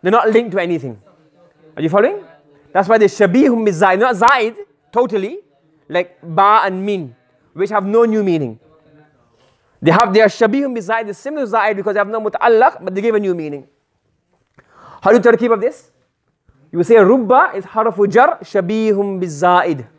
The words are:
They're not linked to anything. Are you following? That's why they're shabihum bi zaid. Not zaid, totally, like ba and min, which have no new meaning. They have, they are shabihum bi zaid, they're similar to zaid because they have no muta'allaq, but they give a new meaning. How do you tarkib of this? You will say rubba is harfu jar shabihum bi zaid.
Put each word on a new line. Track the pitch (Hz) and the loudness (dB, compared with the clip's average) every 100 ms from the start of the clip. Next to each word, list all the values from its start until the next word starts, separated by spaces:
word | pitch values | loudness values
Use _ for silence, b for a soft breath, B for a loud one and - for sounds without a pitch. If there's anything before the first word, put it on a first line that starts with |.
They're | 180 | 2
not | 220 220 | 0 2
linked | 220 233 | 0 0
to | 185 | -6
anything. | 175 170 131 107 _ _ _ _ _ _ _ - | -4 -6 -8 -14 _ _ _ _ _ _ _ -6
Are | |
you | 156 | -2
following? | 190 240 403 359 - _ _ _ | 0 0 -2 -14 -20 _ _ _
That's | 180 185 | -4 0
why | 226 | 2
they're | 202 | 2
shabihum | - 196 233 294 233 | 2 0 2 2 2
bi | 214 | -2
zaid. | 165 190 185 | 2 0 2
Not | 254 208 | 0 2
zaid, | 233 269 220 240 403 _ _ | 2 2 -2 -6 -20 _ _
totally, | 233 247 208 196 370 _ _ _ _ _ | -4 -2 -4 -6 -10 _ _ _ _ _
like | 165 180 _ | -6 -6 _
ba | 170 160 196 214 190 | -8 0 2 2 0
and | 185 196 | -4 -6
min, | 196 143 117 _ _ _ | -6 -8 -16 _ _ _
which | 147 196 | -8 -4
have | 208 196 | -2 0
no | 226 233 | 0 2
new | 220 | 0
meaning. | 196 165 131 110 _ _ _ 147 _ _ _ _ _ _ _ _ | 0 -2 -4 -10 _ _ _ _ _ _ _ _ _ _ _ _
They | 160 | 0
have, | 170 233 | 2 2
they | 196 | 4
are | 214 | 2
shabihum | - 220 262 277 | 2 0 0 -4
bi | 240 | -6
zaid, | 185 226 214 | -6 -6 -6
they're | |
similar | 196 277 302 | -12 -10 -8
to | 247 | -4
zaid | 220 208 202 | -2 -2 -2
because | 202 | -4
they | 208 | -2
have | 202 | -4
no | 220 | -4
muta'allaq, | 214 - 240 220 262 - | -6 0 2 4 2 0
but | 185 185 | -8 -4
they | |
give | 226 | -2
a | 214 | -2
new | 196 175 | -2 -4
meaning. | 151 143 - _ _ _ _ _ _ _ _ _ B B B B | -6 -12 -16 _ _ _ _ _ _ _ _ _ B B B B
How | 190 | 4
do | 226 | 4
you | |
tarkib | 233 226 233 | 4 2 2
of | 226 | 0
this? | 226 - _ _ _ _ _ _ _ _ _ | -2 -6 _ _ _ _ _ _ _ _ _
You | 170 | -6
will | 175 | 2
say | 226 | 4
rubba | 185 262 214 254 370 196 | 6 4 2 2 2 -2
is | - | -8
harfu | 220 226 190 202 | -4 -4 0 0
jar | 190 277 330 | 2 2 0
shabihum | - 202 175 220 220 202 202 190 | -6 -4 -2 -2 0 0 -2 -4
bi | 175 | -8
zaid. | 147 175 180 175 147 110 | -2 2 2 0 -6 -8